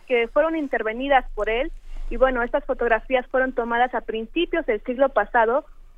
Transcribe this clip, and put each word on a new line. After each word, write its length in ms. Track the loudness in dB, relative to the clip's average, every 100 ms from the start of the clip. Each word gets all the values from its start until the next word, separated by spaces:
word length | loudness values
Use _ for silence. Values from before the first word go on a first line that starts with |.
| 0
que 220 | 0 2
fueron 280 | 2 2 0
intervenidas 680 | -2 -2 -4 -4 2 2 2
por 140 | -2 -2
él. 240 | 0 -2 -6 -10 -8 -6
Y 60 | 2
bueno, 260 | 2 2
estas 220 | 0 -2 -2
fotografías 600 | -2 2 0 2 -2 0
fueron 240 | 0 0
tomadas 400 | 0 -2 2 0
a 80 | 0
principios 600 | -6 -6 -6 -2 0 0 0
del 140 | -2
siglo 240 | -4 0 2
pasado 560 | 2 2 2 4 2 -2 -12 -20